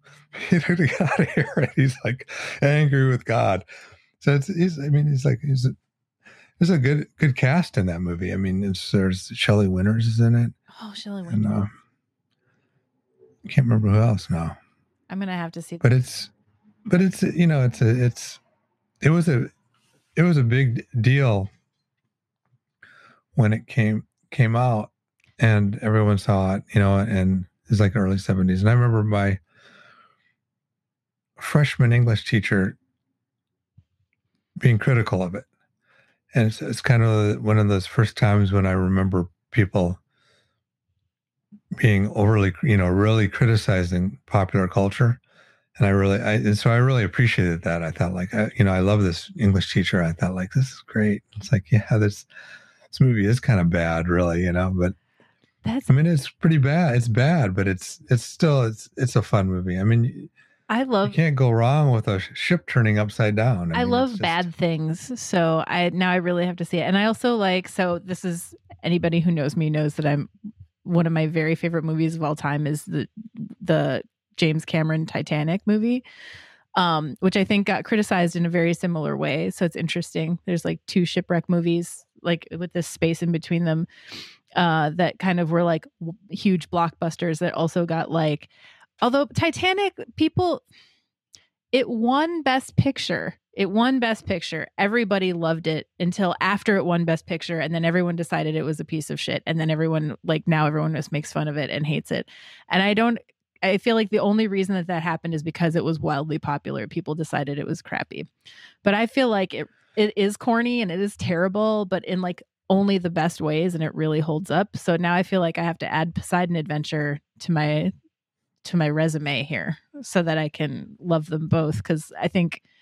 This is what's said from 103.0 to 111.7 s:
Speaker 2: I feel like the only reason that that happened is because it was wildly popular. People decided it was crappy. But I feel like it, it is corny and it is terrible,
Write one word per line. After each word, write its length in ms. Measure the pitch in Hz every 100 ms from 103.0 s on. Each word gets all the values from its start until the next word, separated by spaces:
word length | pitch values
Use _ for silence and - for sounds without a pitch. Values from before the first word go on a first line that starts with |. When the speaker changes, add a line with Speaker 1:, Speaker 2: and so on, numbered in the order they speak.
| 233 233 _ _ _ -
Speaker 2:
I 140 | 190 196
feel 180 | -
like 140 | 226 208
the 120 | 214
only 260 | 202 214 220
reason 280 | 196 190 190
that 100 | 175
that 160 | 170
happened 320 | 170 160 170
is 80 | 160
because 340 | 160 - 170 165
it 80 |
was 160 | 135 160
wildly 380 | 147 143 156 156
popular. 480 | 156 143 - 139 110
People 280 | 170 165
decided 440 | 156 156 135 147 143
it 80 | -
was 160 | -
crappy. 440 | - - - - - _ - - - _
But 120 | 202
I 120 | 202 226
feel 220 | - 247
like 240 | 208 185
it, 160 | 117 151 _ _ -
it 180 | 214 -
is 220 | 202 208
corny 420 | - 226 240 240
and 100 | 202
it 80 | 170
is 180 | 202 -
terrible, 680 | - 165 190 202 214